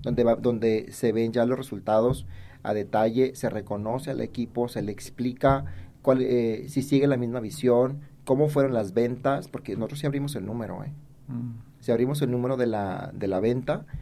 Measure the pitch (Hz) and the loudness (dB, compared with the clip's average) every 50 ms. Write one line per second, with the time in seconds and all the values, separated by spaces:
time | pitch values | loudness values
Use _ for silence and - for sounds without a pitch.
0 | - 131 120 117 120 117 117 113 113 123 117 107 113 113 110 110 - - - - | -6 -2 2 2 4 4 4 4 2 0 0 2 2 2 2 2 0 -4 -8 -2
1 | - 117 107 113 113 113 113 123 117 120 127 123 131 - 139 143 139 107 107 110 | 0 2 2 2 2 2 2 2 2 2 2 0 -4 -6 -8 -6 -2 2 4 4
2 | 117 123 139 - - - - - - - - - - 101 107 107 101 - - 107 | 6 4 2 0 -4 -12 -14 -14 -16 -16 -16 -10 -4 -2 -2 -2 -2 0 2 2
3 | 110 113 113 123 131 127 127 - - 113 107 107 98 - 127 104 104 110 120 131 | 2 4 4 4 2 2 0 -2 -4 -4 -2 -4 -6 -6 -6 -4 -4 -4 -4 -4
4 | 147 151 135 123 117 110 - 123 117 120 - 120 120 120 - 113 101 104 104 - | -4 -6 -4 -4 -4 -6 -4 -4 -6 -4 0 -2 -2 -2 -2 -4 -4 -4 -6 -8
5 | - - - - 120 127 127 - - 135 139 139 143 - - - - - - - | -10 -12 -8 -4 -4 -4 -2 2 4 4 4 4 0 -4 -10 -10 -12 -14 -14 -4
6 | - 131 131 131 127 123 123 120 117 113 110 104 - 131 - 135 120 - 143 135 | 2 4 4 4 4 2 2 2 2 2 0 -2 -6 -6 -4 -4 -2 2 2 4
7 | 143 143 135 120 120 117 120 127 110 101 - - 123 123 120 120 127 131 143 143 | 4 4 2 2 0 -4 -4 -6 -6 -8 -6 0 2 4 6 6 4 2 0 -6
8 | - - - - - - 131 131 151 151 147 151 139 135 123 113 104 95 92 117 | -12 -16 -20 -8 0 0 2 4 4 2 4 2 2 2 2 0 -2 0 0 2
9 | 120 120 123 123 - 135 139 - - - - - - - 98 107 113 110 139 143 | 2 0 0 -2 -2 0 0 -2 -4 -8 -12 -12 -10 -8 -6 -6 -6 -6 -6 -4
10 | - 143 139 143 143 143 147 110 92 101 113 120 110 95 92 95 101 143 147 143 | -4 -2 -2 -2 -4 -4 -6 -6 -6 -6 -6 -6 -6 -6 -8 -8 -10 -10 -12 -14
11 | - - - - - - 127 120 120 120 113 113 - - - - - - 117 113 | -16 -20 -20 -20 -14 -10 -8 -8 -6 -8 -10 -12 -16 -20 -20 -8 0 2 2 4
12 | 123 131 143 147 143 120 123 123 123 127 135 127 123 117 110 107 101 92 90 92 | 4 2 0 0 0 0 0 0 0 0 0 0 0 0 0 0 -2 -2 -4 -6
13 | - - - 98 101 98 95 92 104 117 120 127 123 - - - - - - - | -8 -10 -8 -6 -2 -2 0 2 2 2 0 0 -2 -4 -4 -4 -6 -10 -14 -12